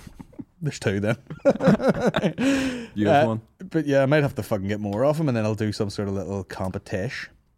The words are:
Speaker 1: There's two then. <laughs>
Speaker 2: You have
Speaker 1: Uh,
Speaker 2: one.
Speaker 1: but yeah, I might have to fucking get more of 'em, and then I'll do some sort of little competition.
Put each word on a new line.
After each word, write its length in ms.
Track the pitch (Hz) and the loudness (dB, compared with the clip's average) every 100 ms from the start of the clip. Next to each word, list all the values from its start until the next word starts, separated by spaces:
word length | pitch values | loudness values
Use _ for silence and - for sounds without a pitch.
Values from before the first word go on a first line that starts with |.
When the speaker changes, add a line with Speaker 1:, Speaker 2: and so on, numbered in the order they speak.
| - - - - - _ | -18 -20 -18 -18 -18 _
Speaker 1:
There's 180 | 156 - | -8 -4
two 200 | 117 101 | -2 0
then. 160 | 101 117 - 156 | 0 -2 -6 -2
<laughs> 1400 | 285 - 269 - 262 - 240 - 196 - 262 269 262 247 226 | 0 4 4 4 4 2 0 0 0 0 0 2 0 -6 -8
Speaker 2:
You 140 | - 104 | -2 4
have 160 | 143 | 4
Speaker 1:
Uh, 40 | 123 | 4
Speaker 2:
one. 120 | 110 - _ 185 | 0 -6 _ -6
Speaker 1:
but 140 | 160 143 | -2 2
yeah, 160 | 135 | 2
I 40 | 135 | 4
might 160 | 151 | 4
have 120 | 143 - | 2 -2
to 60 | |
fucking 240 | - 107 98 | -4 -2 -2
get 120 | 107 | -4
more 240 | 104 101 | -2 0
of 160 | 139 151 | 2 2
'em, 80 | 156 | 0
and 80 | 117 | 0
then 80 | |
I'll 100 | 107 | 0
do 160 | 107 107 | 0 -2
some 200 | - 104 | -2 -4
sort 180 | - 98 | -4 -4
of 60 | |
little 280 | 98 85 98 | -4 -4 -6
competition. 880 | 90 - 95 98 - 98 107 - - _ _ | -8 -6 -6 -6 -6 -6 -6 -8 -12 _ _